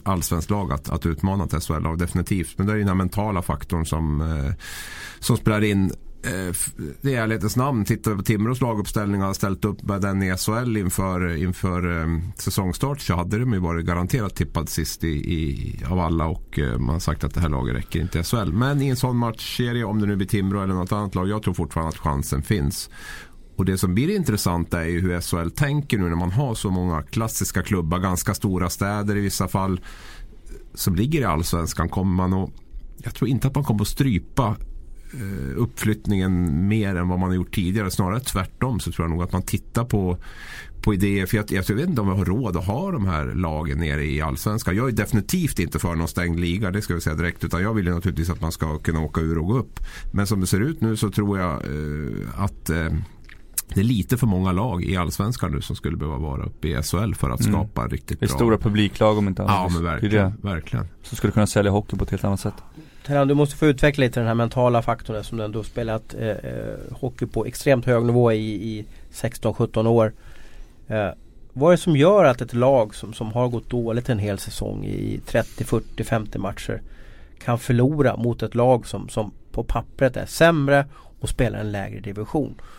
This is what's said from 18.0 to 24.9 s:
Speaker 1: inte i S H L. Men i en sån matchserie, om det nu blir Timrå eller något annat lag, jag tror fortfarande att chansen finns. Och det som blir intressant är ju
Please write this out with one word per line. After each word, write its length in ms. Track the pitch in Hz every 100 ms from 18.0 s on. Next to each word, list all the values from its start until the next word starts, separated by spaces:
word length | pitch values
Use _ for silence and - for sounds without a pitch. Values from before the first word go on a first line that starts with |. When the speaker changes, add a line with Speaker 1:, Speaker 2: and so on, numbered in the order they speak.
Speaker 1:
inte 180 | 87 85
i 20 |
S 120 | 82
H 60 | 117
L. 140 | 92
Men 300 | 87 131 147
i 60 | 139
en 80 | 127
sån 200 | 127 123
matchserie, 680 | 117 107 - - 123 120
om 160 | 113 107
det 60 | 104
nu 100 | 101
blir 100 | 95
Timrå 360 | 104 95 101
eller 120 | 95
något 180 | 92 90
annat 220 | 104 104
lag, 140 | 95 92
jag 140 | 104
tror 120 | 107
fortfarande 340 | 90 80 - 80
att 100 | 78
chansen 440 | 80 69 69 69
finns. 480 | 71 104 71 - - - - - - - - -
Och 80 |
det 140 | 95 95
som 160 | 95
blir 220 | 90 151 208
intressant 580 | 175 104 - 85 85
är 100 | 87
ju 160 | 82